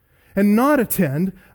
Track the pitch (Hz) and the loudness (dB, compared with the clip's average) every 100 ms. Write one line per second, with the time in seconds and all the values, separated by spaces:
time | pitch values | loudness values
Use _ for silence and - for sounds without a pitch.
0 | _ _ _ 196 202 214 269 294 214 - | _ _ _ -2 0 2 2 0 -2 -2
1 | 156 143 190 - _ | -2 -2 -4 -6 _